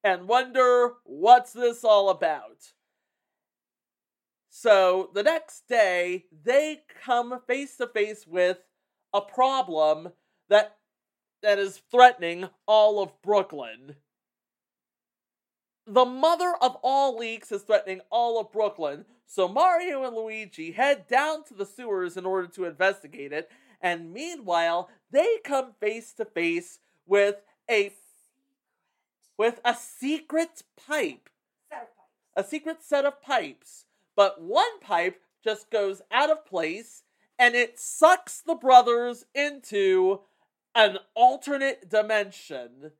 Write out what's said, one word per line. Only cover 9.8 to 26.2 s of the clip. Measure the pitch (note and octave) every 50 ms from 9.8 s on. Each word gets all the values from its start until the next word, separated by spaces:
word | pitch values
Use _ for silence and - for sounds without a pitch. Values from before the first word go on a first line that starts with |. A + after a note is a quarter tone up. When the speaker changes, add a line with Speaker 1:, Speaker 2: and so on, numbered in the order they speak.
| D#3 D3+ D#3 D#3 E3 - - _ _ _ _ _ _ _
Speaker 1:
that, | G3 G#3 G#3+ G#3+ _ _ _ _ _ _ _ _ _ _ _ _ _ _
that | - G#3 G3+ G3
is | G3+ G3 F3+ - _ _
threatening | - B3 B3 B3 A#3+ F#3 F3 E3+ E3+ F3 - D#3+ _ _ _
all | - G#3+ G#3+ G#3+ G#3+ G#3+ G#3
of | G3 F3+ _ _
Brooklyn. | _ F#3+ G#3 G3+ F#3+ - E3 C#3+ B2+ A#2 A2 A#2 C3 C#3 D3 C#3+ _ _ _ _ _ _ _ _ _ _ _ _ _ _ _ _ _ _ _ _ _ _ _ _ _ _ _ _ _ _ _ _ _ _ _ _ _
The | A3 G3+ B3+ B3+
mother | B3 B3+ C4 C#4 D#4+ E4+ E4 F4+ F4+ F4 E4
of | - B3+ B3+ -
all | - B3+ C4+ C#4 C#4 C4+ B3
leaks | A3+ A#3 A3+ A3+ A3 - -
is | A3 G3+
threatening | G3 - G#3+ G3 - F#3 F#3+ F#3+ - _
all | - A#3 A#3+ A#3+ A#3 A3+
of | G#3 G#3+
Brooklyn, | _ G#3+ G#3+ G3+ G#3 - D#3+ D3 C#3+ D3 - _ _ _ _
so | _ - - F#3 F3+
Mario | F#3+ C4 E4+ F#4 F4 E4 F4+ F4+ D4 C4+ C4
and | B3+ A#3
Luigi | A3 A3 A3 A3 A3 G#3+ F#3 - - D#3+ E3
head | E3 G3 B3 C#4+ C#4+ C#4 F#3 _
down | A#3+ B3+ C#4+ D#4 D#4+ D#4 D4+
to | _ B3
the | G3 G3+
sewers | F#3+ - - B3+ A#3 G3+ F#3 F3+ F3 E3+
in | F#3 F3+
order | F#3 F#3+ F#3+ F3+ F3
to | - G3 F#3
investigate | F3 D#3 C#3+ F#3 F#3+ G3 F#3+ - C#3+ - - C#3 C#3+
it, | D3 D3+ E3+ _ _ _ _ _ _ _
and | - F3+ F3 E3+ E3+ E3
meanwhile, | F3 A#3 D4+ E4+ F4 D4+ A#3 F#3 F3 E3+ E3+ E3+ E3+ F3 F3+ - _ _ _ _
they | - C4+ E4+ A#4 A4+ - -
come | - C#4 C4+ C4 B3 _ _
face | G#3 G#3+ A3 A#3 A3+ - -
to | -